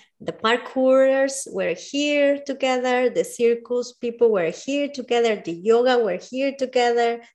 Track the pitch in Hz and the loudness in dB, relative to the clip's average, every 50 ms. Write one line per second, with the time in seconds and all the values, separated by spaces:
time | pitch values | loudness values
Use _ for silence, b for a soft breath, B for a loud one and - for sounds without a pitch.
0 | B B B _ - - - - - 220 240 247 247 - - 262 262 262 262 269 | B B B _ -12 -12 -10 -4 0 0 0 0 -2 -6 -2 0 4 4 6 6
1 | 269 262 269 269 269 269 269 - - - - 190 185 175 165 - - - - 285 | 4 4 4 2 0 0 -2 -6 -10 -8 -6 -4 -4 -4 -4 -6 -8 -8 -6 -4
2 | 294 294 294 285 285 277 285 285 285 - 269 269 269 262 254 247 247 254 247 247 | -2 0 2 2 2 2 0 -2 -4 -8 -6 -4 -2 -2 0 0 0 0 0 0
3 | 254 240 196 170 - - - - 240 233 240 233 233 - 247 247 240 240 - _ | 0 0 0 -2 -4 -4 -2 0 2 2 2 0 -2 -4 -4 -4 -4 -6 -10 _
4 | - 240 233 - 240 226 214 190 170 165 175 - - 269 277 285 285 277 285 262 | -8 -8 0 2 2 4 4 2 0 0 -4 -6 -6 -4 -2 -2 -2 -4 -6 -10
5 | 240 - 240 240 233 226 214 - - 165 170 170 180 220 226 240 247 254 254 240 | -4 -2 0 2 2 2 0 -2 -4 -8 -10 -4 2 2 4 4 4 4 4 2
6 | 226 196 180 190 - - 247 262 277 277 269 277 262 254 - 254 240 240 233 240 | 2 0 -2 -4 -8 -10 -6 -4 -2 -2 -2 -4 -6 -2 0 0 2 2 2 2
7 | 233 233 233 233 233 B | 0 0 -2 -4 -10 B